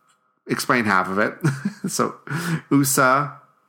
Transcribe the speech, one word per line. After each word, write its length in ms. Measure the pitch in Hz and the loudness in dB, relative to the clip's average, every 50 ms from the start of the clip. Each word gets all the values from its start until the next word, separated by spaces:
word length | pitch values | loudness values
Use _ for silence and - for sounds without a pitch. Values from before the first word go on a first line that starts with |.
| _ _ _ _ _ _ _ _ - | _ _ _ _ _ _ _ _ -8
explained 400 | - 120 - - - 131 120 107 | -6 -4 -2 0 0 0 2 2
half 220 | 107 95 92 90 92 | 2 2 2 2 0
of 100 | 95 101 | 0 0
it. 160 | 113 - - - 170 147 135 - | 0 -2 -2 -2 -2 -2 -2 -2
<laughs> 260 | - 208 - - - 180 | -6 -8 -6 -6 -8 -4
So 260 | - - 113 110 - - - - 139 170 175 170 160 143 - - | -2 -2 -2 -2 -4 -8 -12 -8 -8 -6 -4 -4 -4 -4 -2 0
Usa, 600 | 139 143 139 139 - 143 131 127 135 143 147 139 - - - _ _ _ _ | 2 2 2 2 2 2 4 4 4 2 0 -2 -8 -14 -20 _ _ _ _